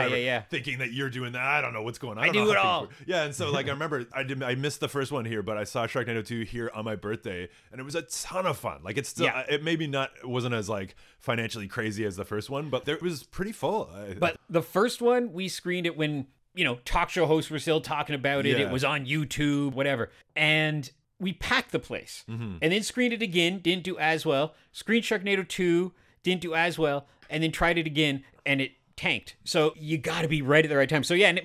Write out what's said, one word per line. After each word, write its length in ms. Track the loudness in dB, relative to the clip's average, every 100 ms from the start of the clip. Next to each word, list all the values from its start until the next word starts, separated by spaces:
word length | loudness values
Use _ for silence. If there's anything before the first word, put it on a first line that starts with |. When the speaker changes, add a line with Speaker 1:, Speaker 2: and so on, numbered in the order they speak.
Speaker 1:
whatever, 140 | 2 0
Speaker 2:
yeah, 60 |
yeah. 180 | 0 -2
Speaker 1:
thinking 360 | -4 -6 -6 -6
that 160 | -6
you're 160 | -4 -4
doing 220 | -4 -6
that. 100 | -4
I 200 | 0 0
don't 120 | 0
know 80 | -4
what's 160 | -6 -8
going 220 | -8 -2
on. 40 |
I 40 | 2
Speaker 2:
I 40 |
Speaker 1:
don't 40 | 4
know 100 | 4
Speaker 2:
do 60 |
it 60 | 4
Speaker 1:
how 100 | 4
Speaker 2:
all. 100 | 0 -4
Speaker 1:
things 140 | -10
work. 80 | -2
Yeah, 160 | 0
and 100 | 0
so, 160 | -2 -2
like, 160 | 0 0
Speaker 2:
<laughs> 40 |
Speaker 1:
I 20 |
remember 340 | -2 -2 -4 -4
I 80 | -4
didn't, 220 | -4 -4
I 100 | -2
missed 280 | -2 -2 -2
the 60 | -4
first 220 | -2 -2
one 140 | -2 -4
here, 160 | -4
but 160 | -4 -4
I 60 |
saw 240 | -4 -2 -2
Sharknado 360 | -2 -2 -2
two 200 | -4 -6
here 260 | -6 -6 -6 -6
on 100 | -6
my 100 | -6
birthday, 540 | -6 -6 -6 -8 -10 -14 _
and 100 | -14
it 20 |
was 120 | -8 -8
a 80 |
ton 420 | -6 -8 -6 -2 -2
of 100 | -2
fun. 260 | -6 -8
Like, 140 | -6 -6
it's 120 | -6
still, 160 | 0 0
Speaker 2:
Yeah. 200 | 0 -2
Speaker 1:
it 140 | -2
maybe 240 | 0 -2 0
not, 240 | -2 -2 -6
wasn't 300 | -4 -2 0
as, 160 | -2 -2
like, 260 | -4 -6 -12 -20 _
financially 480 | -4 -2 -2 -6 -8
crazy 380 | -4 -4 -2 -4
as 120 | -4
the 80 | -6
first 260 | -6 -6
one, 180 | -6 -4
but 160 | -4 -2
there, 100 | -4
it 60 |
was 220 | -4 -6
pretty 280 | -8 -8 -6
full. 380 | -4 -2 -2 -4
I 220 | -10 -10
Speaker 2:
But 240 | -2 -2 -2 -2
the 140 | -2
first 400 | 0 2 2 2
one, 320 | 2 4 2
we 140 | -4 -6
screened 400 | -4 -2 -2 -2
it 100 | -2
when, 300 | -2 -2 -6 _ _ -2
you 100 | -2
know, 100 | -2
talk 260 | -2 0 0
show 140 | 4 6
hosts 240 | 6 4
were 80 | -2
still 200 | 2 2
talking 360 | 2 -2 -2 0
about 300 | 2 4 4
it. 120 | 4
Speaker 1:
Yeah. 80 | 2
Speaker 2:
It 60 |
was 120 | 2
on 220 | 2 2 0
YouTube, 680 | 0 0 2 2 4 2
whatever. 360 | 0 2 0 -2 -6 _ 0
And 540 | 4 4 4 0 -4 -12 _ -6
we 120 | -6
packed 400 | -4 0 2 2
the 80 | -2
place 440 | -4 -10 -10 -16 -10
Speaker 1:
Mm-hmm. 260 | -8 -8 -2
Speaker 2:
and 100 | 2
then 80 | 2
screened 320 | 0 0 0
it 80 | 0
again. 380 | 0 2 2 2
Didn't 240 | 0 0
do 140 | -2 -2
as 260 | 0 2 2
well. 300 | 2 0 -4 _
Screened 340 | -10 0 2 2
Sharknado 420 | -2 0 0 0
two, 460 | 0 2 4 2 -6 _ _
didn't 180 | -2 -2
do 140 | 0 0
as 220 | 0 2
well, 280 | 2 0 -4 _ -8
and 140 | -2
then 80 | -2
tried 260 | 2 2 2
it 80 | 0
again, 380 | 2 2 0 -6 _ 0
and 120 | 0
it 100 | 0 -6 _ -6
tanked. 400 | -2 -2 -4 -14 -2
So 280 | 2 2 0
you 200 | -4 -2
gotta 280 | -2 -2 0
be 140 | 0
right 240 | 4 6 6
at 40 |
the 60 | 4
right 140 | 4
time. 140 | 2
So 100 | 2
yeah, 140 | 6 6
and 100 | 6